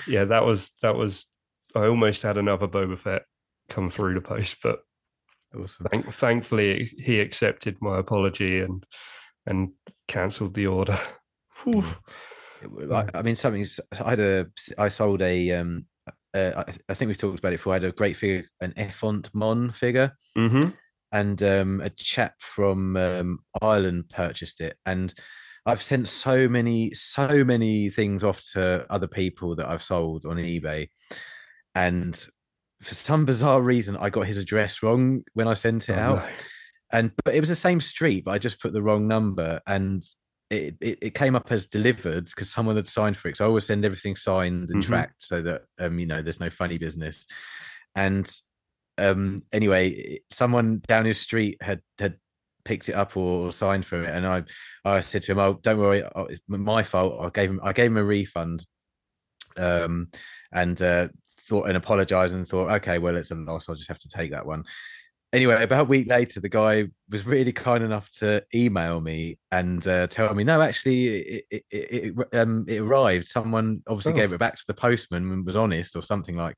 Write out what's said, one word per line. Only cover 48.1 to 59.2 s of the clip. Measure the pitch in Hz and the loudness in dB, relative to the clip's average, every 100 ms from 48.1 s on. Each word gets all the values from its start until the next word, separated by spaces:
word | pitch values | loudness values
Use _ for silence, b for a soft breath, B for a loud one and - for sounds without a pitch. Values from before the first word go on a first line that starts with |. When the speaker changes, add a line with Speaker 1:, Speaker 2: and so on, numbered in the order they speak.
| 98 95 - - _ _ _ _ - | 0 -2 -8 -18 _ _ _ _ 0
Speaker 2:
um, | 98 95 98 98 - | 2 2 0 -4 -4
anyway, | 107 107 92 92 | 0 4 6 4
it, | - - - - | 0 -8 -12 -10
someone | - 123 120 113 110 - | 0 2 4 4 2 2
down | 113 113 | 4 4
his | 107 | 0
street | - 113 104 - | 0 0 0 -2
had, | 98 90 - - | -6 -6 -8 -4
had | 101 - _ _ _ _ - | -4 -4 _ _ _ _ -6
picked | 107 - | -6 -4
it | 101 | -2
up | 101 98 | -2 0
or, | 90 90 87 | 0 0 -2
or | |
signed | - 98 98 92 | -2 0 0 0
for | 87 | -4
it. | 85 | -4
And | 82 92 | -2 0
I, | 92 85 B B B 98 | -2 -4 B B B 0
I | 98 | 2
said | 87 104 | 0 -4
to | - | -2
him, | 98 | 2
"Oh, | 98 87 | 2 2
don't | - 107 | 2 4
worry, | 101 101 - - | 4 4 0 -8
oh, | - | -10
it's | - - | -10 -8
m-, | 101 | -4
my | 101 110 | 0 2
fault." | 104 92 92 57 87 | 2 2 0 0 -4
I | |
gave | - 98 | 0 0
him, | 95 | 0
I | 98 | -2
gave | 95 120 | 2 4
him | 110 | 4
a | |
refund, | 101 101 98 87 82 82 - _ _ _ _ _ | 2 2 -2 -4 -4 -6 -10 _ _ _ _ _